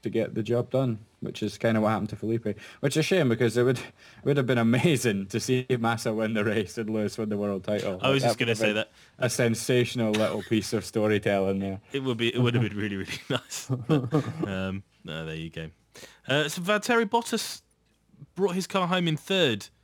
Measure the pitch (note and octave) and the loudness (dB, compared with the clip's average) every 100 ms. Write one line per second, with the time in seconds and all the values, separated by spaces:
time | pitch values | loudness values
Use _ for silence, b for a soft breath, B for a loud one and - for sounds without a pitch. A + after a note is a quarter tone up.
0 | A2+ G#2 G#2+ - G#2+ A#2+ A#2 C3 C3+ A2 | -2 -2 -2 -4 -2 -2 0 0 0 -4
1 | A2 _ - - G#2+ - A#2 A2+ G#2+ G#2+ | -10 _ -12 -6 -6 0 2 4 2 0
2 | G#2+ G2+ G#2+ A#2 A2 G2+ B B C#3+ D3+ | -2 -6 -4 -2 -2 -8 B B 0 0
3 | D#3 F#3+ C#3 A#2 A#2+ A#2 B2 B2 - B | 2 2 4 4 2 4 2 2 -4 B
4 | B B - C#3+ B2+ B2 A2+ B2 E3+ C3+ | B B 0 2 2 4 4 4 4 4
5 | A#2+ G2 G2 A2+ - B2+ B2+ B2 A2+ A#2 | 2 0 -2 -4 0 -2 0 0 0 0
6 | B2 A2 A2 G#2+ G#2+ G#2 F#2+ - G#2+ A2 | -2 0 0 0 2 0 -2 -6 -4 -2
7 | G#2 - A2 G#2 G#2 G2 F#2+ G#2 G#2 F#2 | -2 -2 -4 -2 -2 -2 -2 -2 -2 -2
8 | C3 C#3 B2+ A2 A#2+ A2 G#2+ G#2+ G#2+ b | 2 2 2 0 0 2 2 0 -4 b
9 | b b B2 - B2 A2+ - B2+ A#2+ B2+ | b b -2 2 0 0 2 2 2 0
10 | A2 G#2+ G#2+ G#2 F#2+ A2 G2 A2+ F#2+ A2+ | 0 2 0 -2 0 -2 0 -4 -4 0
11 | G#2+ G#2 G#2 G2 F#2+ G2 G2 F#2+ - C#3 | 2 2 2 2 2 0 -2 -6 -6 -4
12 | C3 A#2 A#2 A#2+ B2 A#2+ A2+ G2+ G#2 G2 | -2 0 0 2 2 2 0 -2 -4 -4
13 | F#2 - - B2+ - - - C3 A#2 D3+ | -6 -10 -4 -4 -4 -12 -6 -6 0 0
14 | A#2+ D#3 B2 - G#2 F#2+ F#2+ F#2+ - _ | 2 -2 -2 -6 -6 -4 -4 -6 -12 _
15 | E2+ D#2+ D#2+ D#2+ D#2+ E2 D#2+ - _ B | -12 -8 -8 -8 -10 -10 -12 -14 _ B
16 | B B - C#3 D3+ E3 F3+ G#3 G3+ A#3 | B B -2 0 0 -4 -2 -2 2 0
17 | A3+ A#3 A#3 A3+ - - _ _ _ _ | 2 0 -2 -4 -4 -12 _ _ _ _
18 | _ _ D3 - F#3+ F#3 F3 F#3+ F3 F#3 | _ _ -18 -2 0 0 0 0 2 2
19 | F3 D3+ - F#3+ D#3 G#2+ - _ | 2 0 0 4 4 2 -4 _